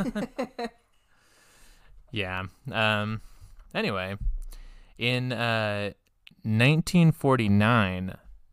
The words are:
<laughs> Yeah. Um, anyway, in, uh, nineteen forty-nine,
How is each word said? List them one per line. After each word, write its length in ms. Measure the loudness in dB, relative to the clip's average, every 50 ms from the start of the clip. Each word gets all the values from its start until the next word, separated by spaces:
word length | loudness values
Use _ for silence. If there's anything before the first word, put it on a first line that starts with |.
<laughs> 60 | -6 -6 -6 -8 -8 -8 -8 -8 -10 -10 _ -10 -12 -12 -12 _ _ _ _ _ _ _ _ _ _ _ _ _ _ _ _ -20 -20 -20 -20 _ -20 -20 -20 -20 -20 _
Yeah. 340 | -8 -6 -6 -6 -6 -8 -8 -10 -14 _ -14 -8
Um, 500 | -4 -2 0 0 0 0 -2 -4 -6 -8 -10 -16 -20 -20 -20 -20 -20 -20 -18 -10 -6
anyway, 420 | -6 -4 -4 -4 -4 -6 -6 -6 -4 -4 -4 -4 -4 -8 -10 -14 -16 -20 -20 -20 -20 -20 _ -10 -4
in, 340 | -2 -2 -2 -2 -2 -4
uh, 600 | -4 -4 -2 -2 0 0 -2 -2 -4 -4 -6 -6 -8 _ _ _ _ _ _ -20 _ _ -4
nineteen 680 | -2 2 4 4 4 4 2 0 2 4 6 6 6
forty-nine, 1040 | 4 4 2 2 2 4 4 4 4 6 6 4 4 4 2 2 -2 -4 -6 -8 -10 -14 _ -20 -20 -20 -20 -20